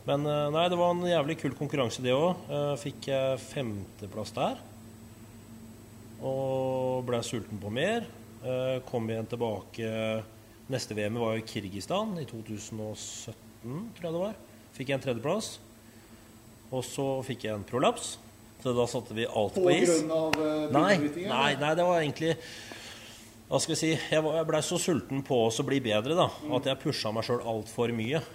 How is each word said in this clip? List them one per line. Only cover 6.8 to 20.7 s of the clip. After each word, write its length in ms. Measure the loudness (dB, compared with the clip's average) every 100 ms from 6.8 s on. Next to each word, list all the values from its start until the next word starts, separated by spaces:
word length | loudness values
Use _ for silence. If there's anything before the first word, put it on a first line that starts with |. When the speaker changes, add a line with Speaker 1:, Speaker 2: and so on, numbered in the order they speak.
| 0 0 2
Speaker 1:
ble 160 | 0
sulten 380 | 0 -4 -4 -6
på 100 | -4
mer. 320 | 0 2 0 -4 -12 -18 -10
Eh, 400 | -4 -2 0 -2
kom 240 | -2 -2 0
igjen 220 | -2 -2
tilbake. 640 | -2 0 -2 -6 -6 -4 0 0 -2 -4 -14 -20 -20 -4
Neste 280 | -4 -2 -2
V 100 | 0
M 100 | 0
var 180 | 0 0
jo 80 |
i 40 | -2
Kirgistan 720 | -6 -6 -8 -2 -2 0 -4
i 100 | -6
to 140 | -10
tusen 380 | -8 -8 -8 -8
og 140 | -6 -8
sytten, 880 | -10 -10 -12 -14 -16 -14 -8 -8 -8 -8
tror 140 | -6
jeg 60 | -2
det 60 | -4
var. 140 | -6 -16 -20 -20
Fikk 220 | -10 -2
jeg 80 | 0
en 40 |
tredjeplass. 440 | 0 -2 0 0 -2 -10 -16 -20 -20 -20 -20 -20 -20 -20 -20 -20 -6
Og 160 | -6 -4
så 200 | -2 -2 -2
fikk 240 | -2 -4 -2
jeg 80 | -4
en 80 | -2
prolaps. 500 | 2 2 2 -6 -10 -16 -20 -20 -6
Så 160 | -2 2
da 80 | 2
satte 280 | 0 -4 -2
vi 80 | 0
alt 300 | 2 2 4
på 80 |
Speaker 2:
På 80 | 6
Speaker 1:
is. 160 | 8 8
Speaker 2:
grunn 220 | 6 4
av, 240 | 0 2 2
eh, 300 | 2 2 2